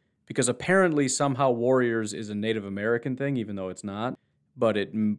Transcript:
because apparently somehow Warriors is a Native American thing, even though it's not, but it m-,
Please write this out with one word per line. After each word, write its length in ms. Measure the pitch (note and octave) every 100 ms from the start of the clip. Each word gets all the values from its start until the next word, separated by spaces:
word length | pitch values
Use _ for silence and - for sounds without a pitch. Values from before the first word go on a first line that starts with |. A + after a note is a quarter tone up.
| _ _ -
because 220 | - B2+
apparently 600 | B2 - F#3+ F#3 D3 C#3
somehow 440 | C3 C#3+ B2+ C3+
Warriors 600 | A#2+ A#2+ C3 B2 A2+ G#2+
is 160 | G#2+ G#2+
a 60 |
Native 320 | G#2 G#2+ A2 G2+
American 500 | G2 G#2+ A#2 C3+ C3
thing, 220 | C#3 C3
even 180 | G#2+ G2+
though 140 | F#2
it's 140 | F2+
not, 340 | G#2 G2+ A#2+ B2+ _ _ _ -
but 200 | A2+ G#2
it 140 | G2
m-, 240 | G#2+ G#2+